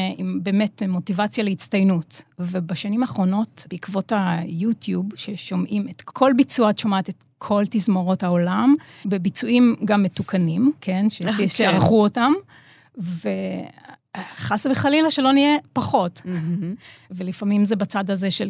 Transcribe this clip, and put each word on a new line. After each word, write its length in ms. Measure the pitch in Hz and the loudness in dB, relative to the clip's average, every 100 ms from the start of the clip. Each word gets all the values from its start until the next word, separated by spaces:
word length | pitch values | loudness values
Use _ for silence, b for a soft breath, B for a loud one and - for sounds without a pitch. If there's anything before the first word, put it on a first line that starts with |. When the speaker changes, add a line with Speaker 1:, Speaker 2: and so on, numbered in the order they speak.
| 190 - | -2 -4
Speaker 1:
עם 220 | 185 190 | -6 -4
באמת 400 | 185 196 214 - 196 | 0 0 0 -2 -4
מוטיבציה 560 | 185 - 185 208 - | -4 -4 -2 -2 -2
להצטיינות. 800 | 208 190 - 202 190 175 - - - - | -2 -2 -2 2 2 2 -2 -12 -16 -10
ובשנים 600 | 180 185 165 180 202 214 | -6 -6 -4 -6 -4 -2
האחרונות, 640 | 254 - 185 202 226 - - | -2 0 0 0 -2 -6 -12
בעקבות 420 | 180 - 196 - 214 | -12 -6 -6 -2 0
היוטיוב, 880 | 180 170 170 170 214 220 - 180 196 - | 0 -2 -4 -4 -2 -2 -4 -4 -4 -6
ששומעים 720 | - 202 - 180 185 208 196 | -10 -10 -6 -4 -2 -4 -4
את 120 | - | -10
כל 300 | - - 262 247 | -12 0 4 4
ביצוע, 320 | 269 - 214 | 2 2 2
את 100 | 208 | 2
שומעת 300 | 220 190 185 | 0 0 -2
את 140 | - _ - | -10 _ -12
כל 260 | - 202 202 | -2 0 0
תזמורות 540 | 214 185 185 180 185 | 0 2 2 2 0
העולם, 520 | 180 175 175 196 240 302 B B 202 | 0 2 2 2 4 4 B B -4
בביצועים 680 | 196 175 - 226 247 240 - 202 | -2 0 0 2 4 4 2 2
גם 180 | 208 | 2
מתוקנים, 680 | 190 - - 190 170 165 262 302 | 2 -2 -4 0 0 2 2 0
כן? 280 | - 185 208 | -2 0 0
ש-, 120 | - | -2
Speaker 2:
כן. 240 | 175 208 196 | -2 0 0
Speaker 1:
שערכו 540 | - 202 190 - 220 | 2 2 4 4 4
אותם. 300 | 208 240 247 370 - b b b b - | 4 2 2 2 -2 b b b b -12
ו-, 320 | 180 170 214 190 190 185 - - - - _ - 185 - | -8 -6 -6 -6 -6 -8 -10 -16 -20 -20 _ -14 -14 -8
חס 300 | - 208 269 | -4 0 0
וחלילה 400 | 262 285 302 320 | 0 2 4 4
שלא 200 | 294 262 | 4 4
נהיה 240 | 277 285 294 - | 4 4 2 -2
פחות. 480 | - - 254 180 - 180 | -6 0 0 0 -4 -8
Speaker 2:
מהמם. 480 | 180 160 175 175 208 B B B | -6 -4 -4 -4 -8 B B B
Speaker 1:
ולפעמים 540 | 180 185 - 202 202 202 | -10 -8 -4 0 2 2
זה 100 | 208 | 2
בצד 340 | 196 202 196 | -2 -2 -2
הזה 220 | 196 190 | -2 0
של 180 | 175 202 | -2 -2